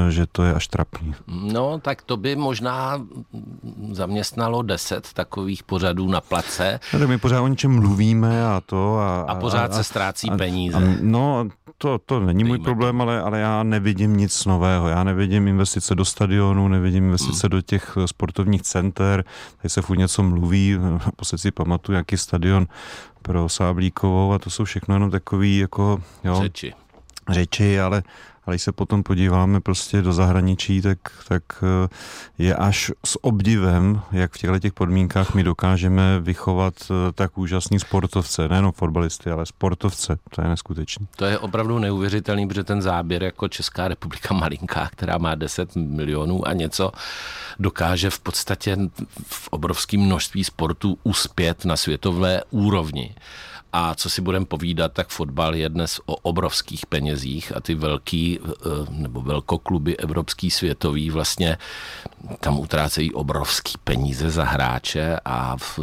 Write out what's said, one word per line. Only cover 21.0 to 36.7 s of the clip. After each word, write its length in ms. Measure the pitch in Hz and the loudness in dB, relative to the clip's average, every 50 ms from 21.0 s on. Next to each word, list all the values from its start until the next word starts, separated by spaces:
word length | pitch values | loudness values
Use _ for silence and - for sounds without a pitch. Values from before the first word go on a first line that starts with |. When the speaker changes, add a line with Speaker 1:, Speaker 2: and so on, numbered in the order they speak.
| - | -2
Speaker 1:
Naposled 320 | 95 - - - - - - | -4 -4 -4 -6 -6 -4 -2
si 120 | - 98 | -2 -2
pamatuju, 460 | - - 82 85 87 82 - - 98 | -2 0 0 0 0 0 0 0 0
jaký 200 | 90 - - 98 | 0 0 0 -2
stadion 500 | 92 - - - 85 82 95 98 95 90 - - - - - - - - - - _ | -4 -2 -2 -2 0 2 4 4 4 4 2 -2 -10 -18 -16 -16 -18 -18 -20 -20 _
pro 260 | - - 87 87 85 82 | -4 -2 0 0 0 0
Sáblíkovou 840 | - - 95 90 90 90 92 92 - - - 95 92 95 98 98 | 0 0 0 0 2 2 0 0 0 0 2 2 4 4 4 4
a 60 | 101 95 | 2 0
to 120 | - 92 | -2 -4
jsou 140 | - - 107 | -4 -4 -4
všechno 300 | - - 92 - - 98 | -4 -4 -4 -2 2 2
jenom 160 | 98 101 98 | 2 2 2
takový, 480 | 92 92 - - 101 95 101 101 98 98 | 0 -2 -2 -2 0 2 4 4 4 4
jako... 440 | 98 90 - 101 101 104 101 90 90 - - - - | 2 0 0 0 2 2 0 0 -4 -10 -10 -4 -2
Jo, 160 | 92 90 95 | 0 2 2
Speaker 2:
Řeči. 300 | 101 104 - - - 62 - - _ _ _ - - - - - - - | 0 0 -2 -8 -10 -12 -12 -16 _ _ _ -20 -20 -20 -20 -10 -4 0
Speaker 1:
řeči, 500 | 90 90 87 - - - 104 101 98 98 | 0 2 0 0 2 2 4 4 4 4
ale, 220 | 95 92 101 101 90 - - - - - - _ _ | 2 2 2 0 -2 -4 -10 -20 -20 -20 -20 _ _
ale 80 | 92 87 | -4 -4
když 80 | 90 | -2
se 100 | - 104 | -2 -2
potom 300 | - - 95 - 107 101 | -2 -2 -2 0 0 0
podíváme 580 | 95 - 98 90 95 92 87 90 92 95 101 95 | 2 2 2 4 4 4 4 4 4 4 4 2
prostě 420 | - 101 92 - - - - 101 | 2 0 -2 -2 -2 0 0 2
do 100 | 90 90 | 2 4
zahraničí, 680 | 85 87 92 90 90 95 90 92 92 - - - 98 95 | 4 4 4 4 4 4 4 2 2 0 0 0 2 2
tak, 160 | 98 98 95 - - - - - - - | 2 2 0 0 -4 -10 -16 -14 -4 -2
tak, 140 | 92 87 - - - - | -2 -2 -2 -6 -6 -2
eh, 260 | 95 92 92 92 92 90 - - - - - - - - _ - | 0 2 2 2 2 0 -4 -8 -16 -16 -16 -18 -18 -12 _ 0
je 160 | 85 92 - | 2 2 2
až 380 | - 95 101 101 - - - - - - | 4 2 2 2 2 -2 -4 -6 -6 -6
s 180 | - - - - | -6 -4 -2 0
obdivem, 760 | 127 110 98 95 110 113 104 92 92 87 87 92 101 104 104 - - | 0 2 2 4 4 4 4 4 4 4 4 4 4 2 0 -2 -2
jak 200 | 95 92 90 87 | 0 0 0 0
v 60 | - - | -2 -2
těchto 200 | - 87 92 92 | -2 0 0 2
těch 140 | 104 101 | 0 -2
podmínkách 640 | - - 92 87 92 95 92 85 - 98 95 - - | -2 0 0 2 4 4 2 4 2 2 2 2 2
my 80 | 98 | 2
dokážeme 800 | 85 90 82 - - 92 95 87 90 92 95 95 95 95 95 90 | 2 2 2 2 2 2 4 4 4 4 4 6 6 4 4 2
vychovat, 540 | 82 90 90 - - 95 92 92 95 92 | 0 -2 -2 -2 0 0 2 2 0 0